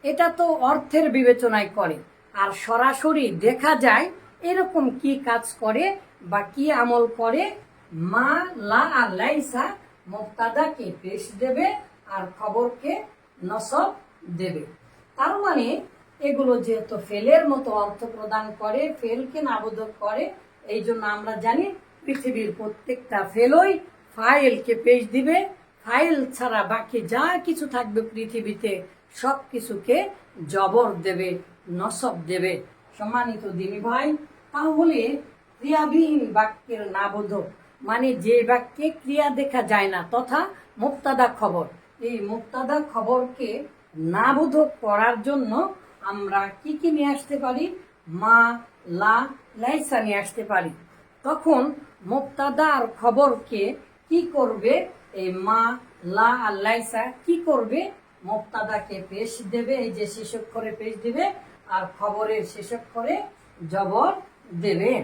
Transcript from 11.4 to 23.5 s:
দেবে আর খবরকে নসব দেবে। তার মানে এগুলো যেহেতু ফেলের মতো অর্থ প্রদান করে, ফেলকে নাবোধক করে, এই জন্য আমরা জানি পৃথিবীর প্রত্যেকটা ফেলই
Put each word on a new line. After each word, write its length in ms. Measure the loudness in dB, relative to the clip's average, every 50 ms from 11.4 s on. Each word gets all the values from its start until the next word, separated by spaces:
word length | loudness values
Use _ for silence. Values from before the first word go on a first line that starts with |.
দেবে 260 | -2 -2 0 2 2 0 0 -2 -10 -16 _ _ _ -10 -8
আর 100 | -8 -8 -8 -10 -8
খবরকে 520 | -8 -2 0 0 0 0 -2 -6 -4 -4 -4 -4 -6 -14 -20 _ _ _ _ _ -8 -6
নসব 400 | -6 -6 -6 -2 0 0 0 0 -4 -8 -18 _ _ _ -14 -12 -8 -6
দেবে। 240 | -6 -6 -6 -8 -10 -12 -18 _ _ _ _ _ _ _ _
তার 160 | -2 0 0 0 0 0
মানে 220 | 0 2 2 0 0 -2 -4 -8 -14 -20 _ _ _ _ _
এগুলো 340 | -2 -2 0 2 2 2 2 2 2
যেহেতু 300 | -2 -2 -2 -4 -6 -10 -10 -8
ফেলের 360 | -6 -6 0 8 8 8 8 8 6
মতো 180 | 0 0 -2 -2 -2 -2 -2
অর্থ 180 | -2 -4 -10 -12 -12 -12
প্রদান 300 | -12 -8 -4 -4 -4 -4 -6 -10 -6
করে, 200 | -4 -2 -2 -2 -2 -2 -4 -6
ফেলকে 400 | -6 -4 -4 -4 -6 -8 -6 -6 -4 -2
নাবোধক 420 | -4 -4 -4 -6 -8 -8 -10 -10 -10 -6 -6
করে, 200 | -4 -2 -2 -4 -4 -8 -14 -20 _ _ _ _ -6 -6
এই 80 | -4 -2
জন্য 160 | -2 -4 -2 -2 -4 -4
আমরা 180 | -4 -6 -6 -6 -2 0
জানি 200 | 0 2 2 0 -2 -4 -10 -18 _ _ _ -6
পৃথিবীর 460 | -6 -6 -4 -4 -4 -4 -4 -4 -6 -6
প্রত্যেকটা 600 | -8 -8 -10 -10 -12 -8 -8 -8 -8 -6 -4 -4 -4 -4 -2 2
ফেলই 380 | 4 4 6